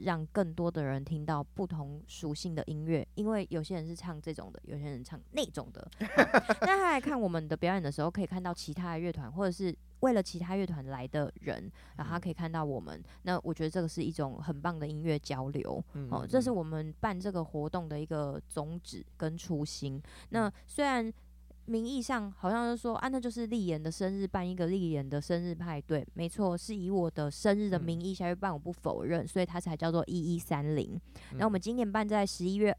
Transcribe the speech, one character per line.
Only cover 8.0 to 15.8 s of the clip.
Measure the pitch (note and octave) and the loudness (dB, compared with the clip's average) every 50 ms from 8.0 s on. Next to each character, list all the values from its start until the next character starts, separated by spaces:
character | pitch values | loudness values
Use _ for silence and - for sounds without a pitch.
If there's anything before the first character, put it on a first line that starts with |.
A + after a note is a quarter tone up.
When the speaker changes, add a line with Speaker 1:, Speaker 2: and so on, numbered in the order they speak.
Speaker 1:
候， | D3+ E3+ | 0 0
可 | - G3+ | 2 0
以 | F#3 | -2
看 | - F#3 F#3 | 0 -2 -4
到 | F3+ F3+ E3+ | -2 -4 -4
其 | - - - D3 | -4 -6 -6 -4
他 | F3+ F3+ F3 E3 | -4 -4 -4 -2
的 | D#3+ | -2
乐 | F3 F3 | -2 -2
团， | D#3+ D#3+ C3 A2+ | -2 -4 -6 -6
或 | C#3+ F#3 G3+ | -2 2 2
者 | F#3 | 2
是 | E3+ F#3+ G3 F3 - - - - - - | 2 2 0 -2 -2 -4 -10 -20 -2 2
为 | C4 C4 A#3+ | 4 6 6
了 | G3+ F#3 | 4 4
其 | - - E3+ | 2 -2 -4
他 | F3 E3+ F#3+ | -2 0 0
乐 | G3 F#3+ | 0 0
团 | F3+ E3+ D3 C3 | 0 -2 -4 -4
来 | C3+ C3+ B2+ B2+ | -6 -6 -6 -6
的 | C3 - D3+ C#3+ - - - | -2 0 0 0 0 -4 -6
人， | - C#3+ - - F2+ - - - - - - | -6 -4 -4 -4 -6 -10 -14 -16 -20 -14 -10
然 | - D3 | -8 -4
后 | D3+ E3+ | -4 -4
他 | F3 | -2
可 | F#3 F3+ | -2 -4
以 | D#3 | -2
看 | - E3+ E3 | -2 -2 -2
到 | E3 D#3+ D#3 | 0 0 0
我 | D3 C3+ A2+ | 0 -2 -4
们。 | - D2 D#2 | -4 -6 -10
Speaker 2:
嗯。 | E3 F3 - - - - | -12 -14 -16 -18 -6 -2
Speaker 1:
那 | F#3 F3+ - - | 0 0 0 0
我 | E3+ D#3+ | -2 -2
觉 | - D#3 | 0 -2
得 | D#3+ | 0
这 | D#3+ F#3 | 2 0
个 | E3 | 0
是 | D#3+ - F3 | 0 0 -2
一 | C3+ E3 | -2 -2
种 | D#3 - D3 C3+ B2+ - | 0 0 -2 -2 -2 -4
很 | D3 E3 D3+ C#3+ | -4 -4 -4 -2
棒 | D3+ F3 E3+ | -2 -4 -2
的 | D#3 D3+ | -2 -4
音 | D3+ D3+ D3+ | -4 -4 -2
乐 | D#3+ E3 D3+ C#3+ | 2 2 2 2
交 | - - C#3+ C3 C3 C#3 | 0 -2 -2 -2 -2 -2
流。 | C#3+ - - - - - | -2 -2 -2 -2 -4 -4